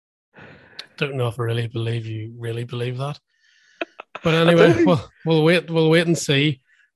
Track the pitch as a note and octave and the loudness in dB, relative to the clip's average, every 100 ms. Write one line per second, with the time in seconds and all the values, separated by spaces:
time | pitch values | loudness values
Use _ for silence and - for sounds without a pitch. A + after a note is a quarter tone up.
0 | _ _ _ - - - _ - - - | _ _ _ -20 -20 -20 _ -20 -18 -8
1 | C#3+ C#3 A#2+ A#2 A#2 A#2 A2+ A#2 A2+ A#2 | -6 -4 -6 -4 -6 -4 -6 -6 -6 -8
2 | A2 A2 A2+ A#2+ A#2 A#2 A#2+ A#2+ B2 B2 | -8 -12 -12 -14 -12 -10 -10 -8 -8 -8
3 | C#3 D3 _ _ _ _ _ - - - | -10 -12 _ _ _ _ _ -14 -14 -14
4 | - - E3+ D#3+ E3+ E3+ - E4 D#4+ D3+ | -20 -6 0 2 4 6 6 6 4 2
5 | - _ D#3+ D#3+ D#3+ F3 D#3 E3 D#3+ E3 | -2 _ 0 2 4 2 0 0 4 4
6 | E3+ D#3+ - C#3 D3+ - _ _ _ | 2 -2 0 0 0 -2 _ _ _